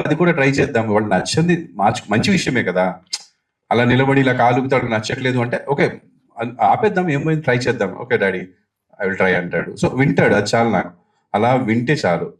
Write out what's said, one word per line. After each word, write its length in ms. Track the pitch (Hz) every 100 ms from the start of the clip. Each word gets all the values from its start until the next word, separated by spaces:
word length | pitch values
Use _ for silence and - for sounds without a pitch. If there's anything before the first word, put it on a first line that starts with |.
| 175
అది 100 | 156
కూడా 160 | 175
ట్రై 180 | 151 139
చేద్దాం, 340 | 139 131 117 113
వాళ్ళు 160 | 104 104
నచ్చంది 600 | 92 - - 175 165 - -
మార్చు-, 260 | 101 - -
మంచి 160 | 104 -
విషయమే 320 | 185 - 120
కదా. 220 | 92 90 92 87 _ - - _ _ _ -
అలా 120 | 107
నిలబడి 380 | 120 127 135 139
ఇలా 120 | 127
కాలు 280 | 127 120 127
ఊపుతాడు, 240 | 131 131 120
నచ్చట్లేదు 540 | 110 - 127 131 127
అంటే 200 | 120 180 -
ఓకే, 160 | 135 208 - - _ _ -
ఆ-, 180 | 117 113
ఆపేద్దాం, 480 | 104 - 214 180 180
ఏమైంది, 340 | 143 156 156 151
ట్రై 100 | 123
చేద్దాం, 340 | 127 107 98 90
"ఓకే 140 | 120 113
డాడీ, 240 | 98 92 92 _ _ _ _ -
I 40 | 98
will 120 | 95
try" 100 | 95 92
అంటాడు. 300 | 87 87 -
So 160 | - 170 127
వింటాడు, 360 | 139 135 143 104
అది 140 | 101 120
చాలు 140 | 117
నాకు, 220 | 95 - - _ _ _ 101
అలా 160 | 117 131
వింటే 400 | 117 113 123 147 95
చాలు. 220 | 85 87 -